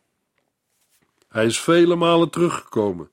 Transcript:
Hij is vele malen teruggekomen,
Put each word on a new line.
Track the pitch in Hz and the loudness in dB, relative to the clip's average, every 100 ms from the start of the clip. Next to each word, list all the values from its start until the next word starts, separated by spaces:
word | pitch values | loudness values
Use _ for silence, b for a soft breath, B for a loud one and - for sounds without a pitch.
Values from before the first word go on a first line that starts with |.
| _ _ _ _ _ _ _ _ _ _ _ _ _ | _ _ _ _ _ _ _ _ _ _ _ _ _
Hij | 110 113 | -2 -2
is | 110 | -2
vele | - 170 170 170 | 0 2 4 2
malen | 170 170 170 | 0 2 0
teruggekomen, | 170 170 - - 117 104 87 78 | 0 -2 -4 -8 -4 -4 -4 -12